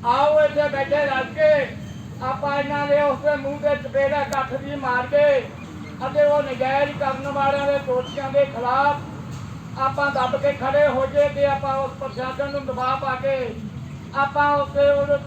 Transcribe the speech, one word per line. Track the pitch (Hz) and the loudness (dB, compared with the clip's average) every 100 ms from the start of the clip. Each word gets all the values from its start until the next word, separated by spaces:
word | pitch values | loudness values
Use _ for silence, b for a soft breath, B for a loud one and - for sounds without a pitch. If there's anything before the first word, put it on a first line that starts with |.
| 233 | 2
ਆਓ | 247 294 302 | 4 6 6
ਇੱਥੇ | 302 285 294 | 4 4 0
ਬੈਠੇ | 277 269 294 285 | 0 0 2 2
ਰਲ | 269 262 | 0 -4
ਕੇ | 302 311 294 240 - - - - - | 2 6 6 2 -6 -12 -12 -12 -8
ਆਪਾਂ | 262 269 285 285 | -4 -2 -2 -2
ਇਹਨਾਂ | 277 285 285 | -2 -2 2
ਦੇ | 285 | 4
ਉਸ | 285 254 | 4 2
ਦੇ | 285 294 | 0 0
ਮੂੰਹ | 277 285 | -2 -2
ਤੇ | 294 285 | 0 0
ਚਪੇੜਾ | - 269 277 294 | -2 0 2 0
ਕੱਠ | 269 269 277 | 0 -2 -2
ਦੀ | 262 269 285 | -6 -6 -6
ਮਾਰ | 254 247 254 | -2 -2 2
ਕੇ | 294 294 277 220 - - - - - 262 | 4 4 4 0 -12 -14 -14 -14 -8 -4
ਅਤੇ | 285 | 2
ਉਹ | 294 294 | 4 4
ਨਜਾਇਜ਼ | 277 247 262 277 285 294 | 0 -2 0 2 0 -2
ਕਰਨ | 277 269 277 | -4 -4 -4
ਵਾਲਿਆਂ | 277 277 285 285 | 0 0 2 0
ਦੇ, | 285 277 | 0 0
ਦੋਸ਼ੀਆਂ | 247 254 285 269 | -2 -2 -6 -2
ਦੇ | 277 277 | 0 0
ਖਿਲਾਫ | 226 247 262 285 240 - - - - - - - - | 0 -2 2 2 0 -6 -12 -12 -10 -12 -12 -12 -4
ਆਪਾਂ | 269 269 285 | -2 0 0
ਦੱਬ | 269 254 277 | 0 0 0
ਕੇ | 277 | 0
ਖੜੇ | 277 262 285 294 | 0 0 4 4
ਹੋ | 254 269 | 2 0
ਜਾਈਏ | 285 285 | 2 2
ਤੇ | 277 285 | 4 2
ਆਪਾਂ | 277 277 269 | 2 -2 -2
ਉਸ | 269 - | -2 -6
ਪ੍ਰਸ਼ਾਸਨ | 269 240 254 269 285 | -8 -6 -6 -4 -4
ਨੂੰ | 285 262 | -4 -6
ਦਬਾਅ | 247 254 269 | -4 -2 -2
ਪਾ | 269 247 | -2 -2
ਕੇ | 269 269 240 - 214 - - - - 269 | -2 -2 -4 -8 -10 -12 -12 -12 -8 -2
ਆਪਾਂ | 277 294 294 285 | 0 2 2 2
ਉੱਤੇ | 277 285 285 | 0 2 4
ਉਹ | 285 285 285 | 4 2 0